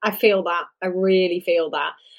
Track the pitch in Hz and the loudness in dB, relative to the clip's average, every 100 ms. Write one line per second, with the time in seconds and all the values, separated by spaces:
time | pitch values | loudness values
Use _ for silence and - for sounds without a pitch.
0 | 214 202 220 196 180 170 - - 185 180 | -6 0 2 2 0 -4 -6 -8 -6 0
1 | 190 185 180 175 180 170 156 151 151 - | 2 2 2 -2 0 0 0 -4 -6 -8
2 | _ | _